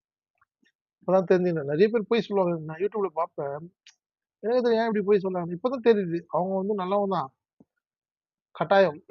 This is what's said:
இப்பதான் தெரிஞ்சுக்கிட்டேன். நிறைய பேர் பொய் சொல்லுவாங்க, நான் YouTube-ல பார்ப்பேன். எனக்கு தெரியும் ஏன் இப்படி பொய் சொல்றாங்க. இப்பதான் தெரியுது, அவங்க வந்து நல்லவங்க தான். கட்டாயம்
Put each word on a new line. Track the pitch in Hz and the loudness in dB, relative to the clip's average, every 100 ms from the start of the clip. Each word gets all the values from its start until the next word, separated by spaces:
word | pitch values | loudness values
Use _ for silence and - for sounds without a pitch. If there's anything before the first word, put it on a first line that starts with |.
| _ _ _ _ _ _ _ _ _ _ | _ _ _ _ _ _ _ _ _ _
இப்பதான் | - 185 180 | 0 2 4
தெரிஞ்சுக்கிட்டேன். | 190 180 165 139 | 2 2 -2 -2
நிறைய | 151 214 | 2 2
பேர் | 226 202 | 2 0
பொய் | 233 - | -2 0
சொல்லுவாங்க, | 202 180 170 156 | 0 0 -2 -6
நான் | 160 | -6
YouTube-ல | 202 214 196 156 | -6 -4 -6 -4
பார்ப்பேன். | 175 - 143 143 170 _ - - _ _ _ _ | -6 -6 -8 -8 -12 _ -20 -20 _ _ _ _
எனக்கு | 208 247 | -2 0
தெரியும் | 240 220 | 2 2
ஏன் | 226 | 2
இப்படி | 214 190 | 0 2
பொய் | 208 190 | 2 2
சொல்றாங்க. | 180 170 175 | -4 -4 -4
இப்பதான் | 254 262 233 | -4 0 4
தெரியுது, | 214 180 170 - 151 | 4 2 -4 -4 -4
அவங்க | 180 190 | -2 -2
வந்து | 196 214 | -2 -4
நல்லவங்க | 180 202 202 185 | -2 0 0 -2
தான். | 135 _ _ _ _ _ _ _ _ _ _ _ _ - | -4 _ _ _ _ _ _ _ _ _ _ _ _ -6
கட்டாயம் | 160 196 185 151 - | 2 4 4 0 -14